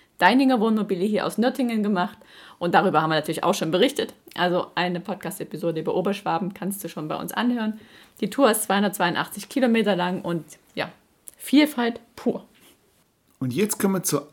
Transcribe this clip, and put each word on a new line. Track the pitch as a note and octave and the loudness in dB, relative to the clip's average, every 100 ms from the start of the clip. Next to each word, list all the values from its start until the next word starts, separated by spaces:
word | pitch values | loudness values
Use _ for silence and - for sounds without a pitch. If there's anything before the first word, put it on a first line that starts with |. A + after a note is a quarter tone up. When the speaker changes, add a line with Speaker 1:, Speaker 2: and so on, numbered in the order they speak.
| _ - | _ 4
Speaker 1:
Deininger | F#3 B3 C4+ B3 | 6 6 4 4
Wohnmobile | A3 G#3+ G#3 F3+ | 2 2 0 -2
hier | G3+ G#3 | 0 0
aus | - G#3 | 0 0
Nürtingen | A#3+ C4+ B3 A3 | 0 0 -2 0
gemacht. | G#3 F#3+ G3+ - - - - - | 0 0 -2 -6 -20 -20 -20 -6
Und | F3 | 2
darüber | E3+ F#3+ D3+ | 4 4 4
haben | D#3+ | 2
wir | D#3 | 0
natürlich | F3 D#3+ | -2 -2
auch | - | 0
schon | G3+ D#3+ | 0 0
berichtet. | F3 A#3 - - - - | 2 2 0 -6 -8 -12
Also | - F3+ F3 - | -4 0 0 -2
eine | - F3+ F3 | -4 -2 -4
Podcast-Episode | F3+ F#3 - - - D#3 E3+ D#3+ | -6 -8 -8 -10 -10 -6 -4 -4
über | D#3 | -2
Oberschwaben | - F#3 G3 - E3 F3 | -2 -2 -2 -2 -2 -4
kannst | - F#3 G3 | -6 -8 -8
du | E3+ | -10
schon | - D#3 | -10 -8
bei | D3+ | -8
uns | E3 | -6
anhören. | - A#3+ A#3+ G#3+ G#3+ - - - - | -2 -2 0 -4 -6 -12 -20 -20 -8
Die | G3 | -4
Tour | - C4+ | 2 4
ist | A3 | 4
zweihundertzweiundachtzig | - G3 G3+ - F3 - F3 - - | 0 0 0 0 -2 -2 -6 -10 -8
Kilometer | C#4 B3 A3+ G#3+ F3+ | 0 2 2 2 0
lang | F3+ F#3+ | -2 -4
und | - E3+ D#3 - _ | -4 -6 -6 -18 _
ja, | - - - _ _ - - | -8 -8 -10 _ _ -20 -16
Vielfalt | - C#4 D4 A#3+ A#3 A#3+ - | 2 4 4 2 -4 -4 -12
pur. | - A#3+ - - _ - _ _ _ _ _ _ - | -6 -4 -4 -8 _ -20 _ _ _ _ _ _ -8
Speaker 2:
Und | C3 | -4
jetzt | B2 G#3 - | 0 -2 0
kommen | G3 F#3+ | 0 0
wir | |
zur | F#3 C#3+ - | 0 -2 -4